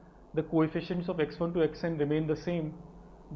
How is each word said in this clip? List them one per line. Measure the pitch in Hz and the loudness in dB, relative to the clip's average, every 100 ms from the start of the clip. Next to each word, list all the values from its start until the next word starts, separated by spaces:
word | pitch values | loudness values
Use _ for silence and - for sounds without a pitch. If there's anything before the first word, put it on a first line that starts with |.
| - - - | -20 -20 -6
the | 156 | -4
coefficients | 160 165 156 165 165 180 175 | 2 4 4 2 -2 -4 -2
of | 175 | 0
X | 147 - | 0 0
one | 170 | 0
to | 175 | 4
X | 156 - | 2 2
N | 175 160 | -2 0
remain | 147 151 156 | 2 2 2
the | 151 | -2
same, | - 175 156 - - - - - - | -2 -2 -2 -6 -14 -20 -20 -20 -14